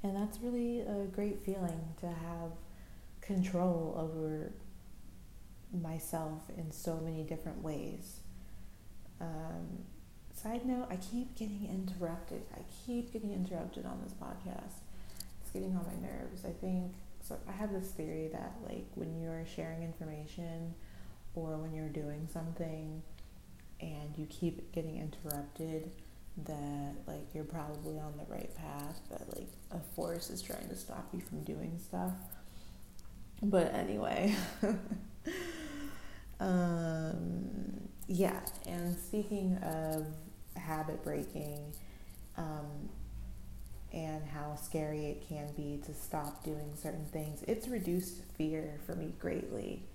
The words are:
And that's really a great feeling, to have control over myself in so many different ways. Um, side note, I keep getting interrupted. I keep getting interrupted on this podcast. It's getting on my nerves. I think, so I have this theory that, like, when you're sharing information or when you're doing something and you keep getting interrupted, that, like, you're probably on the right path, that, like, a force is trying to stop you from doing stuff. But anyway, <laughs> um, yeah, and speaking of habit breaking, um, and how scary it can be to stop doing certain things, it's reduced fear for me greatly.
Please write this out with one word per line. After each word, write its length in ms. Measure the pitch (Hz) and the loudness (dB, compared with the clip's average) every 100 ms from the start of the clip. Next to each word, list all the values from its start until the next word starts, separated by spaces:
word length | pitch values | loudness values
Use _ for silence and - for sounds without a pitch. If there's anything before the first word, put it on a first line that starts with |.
And 120 | 202 196 | 2 4
that's 240 | 214 214 | 2 2
really 400 | 240 240 240 240 | 2 4 4 4
a 260 | - 202 196 | 2 2 2
great 240 | 190 202 196 | 4 4 4
feeling, 540 | - 196 180 165 160 160 | 2 4 4 2 -2 -2
to 60 | 175 | -2
have 440 | 165 165 170 165 165 - - - - - - | 0 0 0 -2 -4 -8 -10 -10 -10 -10 -8
control 720 | - 190 185 180 180 170 160 - | 2 6 6 8 8 8 6 4
over 560 | 160 160 156 156 - - - - - - - - - - - - - | 2 4 2 2 0 -4 -8 -8 -10 -10 -10 -10 -10 -10 -10 -10 -2
myself 720 | 180 165 160 - 165 156 156 - - | 0 2 0 2 2 2 0 -4 -4
in 140 | 160 | -2
so 240 | - - 160 | 0 2 2
many 260 | 160 160 | 2 0
different 400 | 156 160 160 - | 0 0 -2 -2
ways. 560 | 160 147 156 - - - - - - - - - - - - - | 0 0 0 -4 -6 -6 -6 -6 -8 -8 -8 -10 -10 -8 -8 -4
Um, 640 | 165 160 160 170 170 - 180 - - - - | -4 -2 -2 -2 -2 -4 -6 -10 -12 -12 -10
side 320 | - 214 240 254 | -4 0 2 2
note, 220 | 247 247 | 2 2
I 60 | 185 | -2
keep 400 | 190 240 254 - | 0 0 0 0
getting 320 | 214 202 202 | 0 0 0
interrupted. 720 | 190 185 175 170 175 - - - | 2 0 2 2 0 -2 -4 -4
I 100 | - - - | -8 -8 -6
keep 280 | - 240 240 | 0 0 2
getting 180 | 226 208 | 0 0
interrupted 540 | 190 185 170 175 - 62 | 2 2 2 0 -2 -2
on 160 | - | -2
this 100 | - | -4
podcast. 680 | - - - - - - - - - - - - - | -4 -4 -4 -4 -4 -4 -8 -6 -4 -4 -6 -6 -4
It's 120 | - | -2
getting 240 | 190 190 185 | 0 2 2
on 100 | 170 | 2
my 220 | - - | 0 -2
nerves. 360 | - - 185 | -2 -4 -4
I 60 | - | -4
think, 440 | 170 190 185 180 - - - | -2 4 4 2 -2 -6 -6
so 160 | - - - | -4 -4 -2
I 40 | |
have 200 | 196 214 | 0 2
this 200 | 196 190 | 2 0
theory 360 | - 156 160 160 | 0 0 0 0
that, 240 | - - - - | 0 -4 -4 -4
like, 200 | - - - | -4 -4 -2
when 240 | 165 165 | -2 0
you're 260 | 165 165 160 | 0 0 -2
sharing 300 | - 165 165 | -2 -2 0
information 880 | 165 160 156 151 151 - 170 165 165 165 - - - - - - | -2 -2 -4 -4 -6 -4 -4 -2 -4 -4 -8 -8 -8 -6 -4 -2
or 220 | 160 156 | 0 0
when 140 | 156 | 0
you're 160 | 156 156 | 0 0
doing 400 | 151 147 147 160 | 0 0 -2 -2
something 680 | 170 165 165 165 156 156 156 - - - - - - - - | -2 -2 0 0 0 -2 -4 -6 -8 -8 -10 -12 -12 -10 -6
and 380 | 160 151 151 151 | -4 -4 -4 -2
you 80 | 151 | -4
keep 460 | - 170 - - | 2 2 2 -2
getting 260 | 170 160 156 | 0 0 -2
interrupted, 920 | 156 - 156 143 143 - 160 160 175 - - - - - 151 | -2 -4 0 0 0 -4 0 0 -2 -8 -10 -10 -6 -4 -2
that, 480 | 151 143 143 139 143 - | -2 0 0 0 -2 -4
like, 280 | 147 147 | -4 -4
you're 100 | 156 | -4
probably 540 | 147 165 151 151 160 156 | -2 -2 -2 -2 -2 -2
on 160 | 151 147 | -2 -4
the 80 | - | -2
right 220 | - - - | -2 -2 -2
path, 420 | 156 143 143 180 - | -2 -2 -2 -4 -4
that, 180 | - - - | -6 -4 -4
like, 120 | - - - | -6 -8 -4
a 80 | 175 147 | -4 -2
force 360 | - 170 170 - | 0 0 0 -2
is 100 | 185 | -4
trying 260 | - - - | -4 -4 -4
to 80 | |
stop 320 | - - - - | -4 -4 -6 -4
you 80 | 180 | -4
from 240 | - 156 | -2 -4
doing 340 | 151 151 147 170 | -2 -2 0 -2
stuff. 360 | - 180 180 185 - - - - - - - - - - - - | -2 0 2 0 -4 -8 -8 -8 -8 -10 -10 -8 -8 -8 -8 2
But 320 | 202 185 165 | 8 8 8
anyway, 600 | - 95 104 - - 202 202 185 - | 6 4 4 4 6 6 6 2 4
<laughs> 1800 | 202 190 - - - - - 370 349 320 311 294 285 - - - - - | 4 4 2 -2 -2 -4 -2 -2 -2 -4 -4 -4 -2 -2 -4 -6 -8 2
um, 1500 | 190 180 175 170 165 160 160 170 170 175 190 - - - - - - | 6 8 8 6 4 4 2 2 2 2 0 0 0 -2 -4 -6 2
yeah, 340 | 180 190 - - - - | 6 6 6 -2 -4 -2
and 300 | 175 175 175 | 0 2 2
speaking 640 | - 214 208 208 185 185 | 2 2 2 4 6 4
of 480 | 170 160 156 156 156 156 - - - 175 | 4 2 4 2 2 -2 -6 -10 -8 -4
habit 480 | 160 156 156 156 | 0 2 2 0
breaking, 720 | - 147 147 151 151 147 147 156 - - - - - - | 0 0 0 -2 -2 -2 -4 -6 -8 -8 -10 -10 -8 -2
um, 500 | 160 151 147 147 147 - - - - - - - - - - | -2 0 -2 -2 -4 -4 -4 -4 -4 -4 -6 -6 -6 -6 -4
and 340 | - 160 151 151 | -2 0 0 0
how 300 | 151 147 151 | 0 -2 -2
scary 520 | - 160 151 151 147 | 0 2 4 2 2
it 200 | 147 - | 0 -2
can 240 | 151 147 | -4 -2
be 280 | 147 143 147 | -2 0 0
to 80 | 151 | -2
stop 500 | 143 - 156 143 - | -4 0 0 0 -2
doing 300 | 156 151 147 147 | -2 0 -2 -2
certain 240 | 156 156 | -2 -2
things, 400 | 147 156 151 147 - | -2 0 0 -2 2
it's 220 | 226 247 | 2 2
reduced 540 | 240 180 175 185 - - - | 2 4 4 4 -4 -8 2
fear 420 | 156 156 156 147 - | 4 4 0 -2 -2
for 80 | |
me 180 | 170 160 - | 0 0 0
greatly. 640 | 175 - - 107 95 98 185 | 2 2 2 0 0 -2 -4